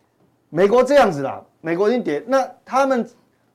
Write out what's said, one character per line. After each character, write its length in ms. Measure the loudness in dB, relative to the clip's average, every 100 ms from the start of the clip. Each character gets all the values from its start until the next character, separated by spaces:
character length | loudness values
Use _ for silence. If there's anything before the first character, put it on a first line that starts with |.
| _ _ _ _ _
美 180 | 0 2
国 160 | 2
这 120 | 4 4
样 160 | 2
子 100 | 0
啦， 200 | -8 -10 -16 _
美 160 | -6 -2
国 140 | 0
已 20 |
经 120 | -2
跌， 200 | -2 -6 -2
那 200 | -2 -2 -10
他 220 | -6 -2 0
们， 240 | -2 -4 _ _ _ _